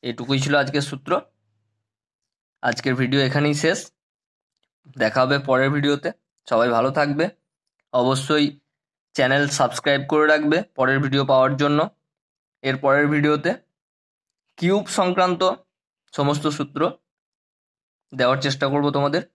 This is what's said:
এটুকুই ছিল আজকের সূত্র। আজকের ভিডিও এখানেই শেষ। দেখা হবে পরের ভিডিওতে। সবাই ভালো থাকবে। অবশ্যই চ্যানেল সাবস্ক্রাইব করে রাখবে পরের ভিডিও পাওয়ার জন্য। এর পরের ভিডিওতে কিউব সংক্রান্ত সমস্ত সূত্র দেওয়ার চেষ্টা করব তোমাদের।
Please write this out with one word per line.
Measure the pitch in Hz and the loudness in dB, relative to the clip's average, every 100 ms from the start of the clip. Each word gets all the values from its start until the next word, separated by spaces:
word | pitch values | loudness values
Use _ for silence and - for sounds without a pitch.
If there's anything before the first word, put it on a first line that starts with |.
এটুকুই | 123 117 123 135 | -8 -8 -2 -2
ছিল | 139 143 | 2 0
আজকের | 139 143 139 | 0 -2 -4
সূত্র। | 135 - 185 - _ _ _ _ _ _ _ _ _ _ _ _ _ | -10 -4 -4 -4 _ _ _ _ _ _ _ _ _ _ _ _ _
আজকের | 123 117 135 127 | -6 -4 -4 -2
ভিডিও | 127 139 131 | 0 2 0
এখানেই | 143 147 147 | 0 0 0
শেষ। | 160 - - _ _ _ _ _ _ _ _ _ - - | 0 -2 -6 _ _ _ _ _ _ _ _ _ -20 -4
দেখা | 110 117 | -2 0
হবে | 131 143 135 | 0 0 2
পরের | 131 135 | 2 2
ভিডিওতে। | 147 143 143 170 - _ _ - | 0 0 -2 -4 -12 _ _ -2
সবাই | 117 120 117 | 0 2 2
ভালো | 127 139 | 0 0
থাকবে। | 147 143 180 - _ _ _ _ _ | -2 0 -4 -6 _ _ _ _ _
অবশ্যই | 127 123 135 - 151 147 143 _ _ _ _ _ - | 0 2 0 0 0 0 -4 _ _ _ _ _ -2
চ্যানেল | 127 139 143 143 | 2 2 0 0
সাবস্ক্রাইব | 127 - 147 139 139 | -2 -2 -2 -2 0
করে | 156 151 | 0 4
রাখবে | 151 151 156 - - | 2 2 -2 -2 -2
পরের | 131 135 | 0 0
ভিডিও | 139 135 135 | 0 -2 2
পাওয়ার | 131 131 135 | 4 2 2
জন্য। | 143 147 175 _ _ _ _ _ _ _ | 0 0 -2 _ _ _ _ _ _ _
এর | 135 131 | -6 -2
পরের | 139 139 147 | 2 2 2
ভিডিওতে | 151 147 151 160 254 _ _ _ _ _ _ _ _ _ - | 2 2 0 -2 -6 _ _ _ _ _ _ _ _ _ -4
কিউব | 170 202 - - | 0 0 -2 -2
সংক্রান্ত | 185 180 180 175 185 - _ _ _ _ _ | 0 2 0 2 -2 -2 _ _ _ _ _
সমস্ত | - 143 147 151 147 | -2 -2 0 -2 -4
সূত্র | 139 143 156 - _ _ _ _ _ _ _ _ _ _ _ | -8 -2 -4 -4 _ _ _ _ _ _ _ _ _ _ _
দেওয়ার | 131 123 131 | -2 0 2
চেষ্টা | 139 135 139 | -2 -2 -2
করব | 143 143 139 | 0 0 0
তোমাদের। | 143 156 - | 0 -2 -6